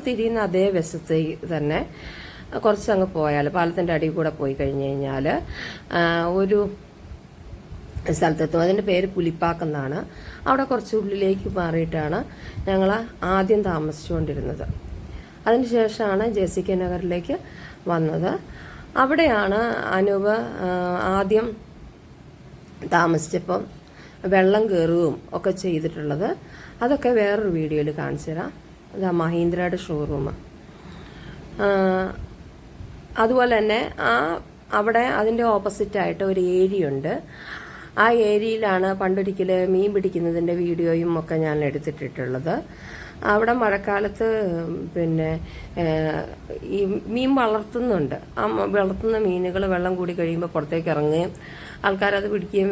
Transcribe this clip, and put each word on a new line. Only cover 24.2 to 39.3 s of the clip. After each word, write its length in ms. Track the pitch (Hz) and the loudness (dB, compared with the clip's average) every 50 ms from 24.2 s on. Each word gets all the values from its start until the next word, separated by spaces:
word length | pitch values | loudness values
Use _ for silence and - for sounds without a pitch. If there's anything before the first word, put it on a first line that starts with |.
| - 190 196 | 0 4 4
വെള്ളം 280 | 190 185 190 202 214 220 214 | 6 6 6 6 4 4 4
കയറുകയും 480 | 190 175 165 165 170 170 170 151 123 - - - - | 2 2 4 4 4 4 4 2 0 -2 -6 -8 -6
ഒക്കെ 160 | 170 - 196 190 190 | -2 0 0 0 0
ചെയ്തിട്ടുള്ളത്. 680 | - 185 170 156 160 156 160 - 151 147 139 151 196 262 381 - - - - - - - - - 240 | 0 -2 0 0 -2 -2 -4 -4 -4 -4 -2 -2 -2 -2 -4 -6 -10 -18 -18 -18 -18 -14 -6 -2 0
അതൊക്കെ 260 | 247 294 277 - 247 247 220 | 2 2 2 2 4 4 4
വേറൊരു 320 | 208 202 202 214 214 196 170 | 4 4 2 2 2 2 0
വീഡിയോയിൽ 320 | 160 156 151 151 151 147 151 147 151 | 0 0 0 0 0 0 0 -2 -2
കാണിച്ചു 300 | 147 139 139 143 - 160 | -4 -4 -4 -6 -6 -6
തരാം. 180 | 156 165 196 285 - - - - - - - - - | -6 -6 -6 -8 -8 -12 -18 -20 -20 -20 -20 -12 -6
ഇതാ 140 | 196 190 185 175 170 | -2 0 2 2 2
മഹീന്ദ്രയുടെ 580 | 160 165 170 170 170 175 175 180 180 175 180 180 | 2 2 2 2 2 2 2 0 0 0 -2 -4
ഷോറൂം. 420 | - - 160 147 147 151 151 143 139 - - - - - - - - - - - - - - - - - - - - - - - - - - - 202 | -4 -4 -4 -2 -2 -2 -2 -2 -2 -4 -6 -8 -12 -18 -20 -20 -20 -20 -20 -20 -20 -18 -18 -18 -18 -18 -18 -18 -16 -16 -16 -16 -16 -10 -4 0 2
ആ, 20 | 202 196 190 190 190 185 185 190 190 - - - - - - - - - - - - - - - - - - - - - - | 2 4 4 4 4 2 2 0 -2 -6 -8 -12 -14 -14 -18 -20 -20 -20 -20 -20 -20 -18 -16 -16 -16 -16 -16 -16 -6 0 2
അതുപോലെ 300 | 220 226 254 254 247 247 233 214 | 2 4 6 6 4 6 4 4
തന്നെ 220 | 214 214 208 233 294 - - - 160 - | 4 4 2 2 0 -2 -4 -2 0 2
ആ 40 | 233 240 285 320 339 - - - - - - - - 208 | 2 2 2 0 -2 -4 -8 -12 -20 -20 -8 -2 0 0
അവിടെ 260 | 208 226 220 233 240 262 - 214 | 2 4 4 4 4 2 2 2
അതിൻ്റെ 240 | 214 220 226 233 233 233 214 | 2 2 2 2 2 2 2
ഓപ്പോസിറ്റായിട്ട് 720 | 202 196 202 196 - 208 196 - 202 175 170 165 165 196 190 | 2 0 0 -2 -2 -2 -2 0 0 0 0 0 0 0 0
ഒരു 120 | 190 190 180 180 180 185 | 2 2 2 4 4 4
ഏരിയ 300 | 185 190 202 196 165 139 | 4 4 4 2 0 0
ഉണ്ട്. 200 | 139 135 147 160 226 302 - - - - - - - - - - - - - - - 208 | 0 0 -2 -2 -4 -4 -6 -12 -16 -16 -14 -14 -12 -12 -14 -14 -16 -18 -16 -4 2 4
ആ 40 | 214 226 233 233 220 208 | 6 6 6 6 4 4
ഏരിയയിലാണ് 580 | 208 208 214 226 220 220 220 202 190 185 185 190 190 190 | 4 4 2 2 0 0 2 2 4 4 2 2 2 2
പണ്ടൊരിക്കൽ 480 | 196 185 190 196 196 202 | 2 2 2 2 0 0